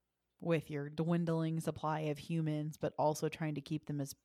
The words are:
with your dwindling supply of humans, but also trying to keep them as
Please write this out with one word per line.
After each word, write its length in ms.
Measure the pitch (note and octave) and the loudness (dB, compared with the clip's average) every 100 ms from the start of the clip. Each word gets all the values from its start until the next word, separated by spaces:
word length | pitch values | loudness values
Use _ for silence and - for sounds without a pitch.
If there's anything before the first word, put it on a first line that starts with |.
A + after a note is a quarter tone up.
| _ _ _ _ | _ _ _ _
with 280 | E3+ D#3+ - | 0 0 0
your 180 | D3 D3 | -6 -4
dwindling 680 | D3+ D#3+ E3+ E3 D#3+ D#3+ D#3+ | -2 2 4 4 2 2 0
supply 420 | E3 D3+ D3+ D#3 | -2 -2 -2 0
of 160 | D3+ C#3+ | 0 -2
humans, 580 | - E3 D#3 D3+ D3+ - | 0 0 2 0 -2 -2
but 160 | D3+ - | -4 2
also 320 | D3 D3+ D#3 | 2 4 -2
trying 240 | - D#3 D3 | -2 -2 -2
to 60 | |
keep 240 | - D3+ - | -2 -4 -2
them 160 | D3 | -4
as 140 | C#3 - | -4 -6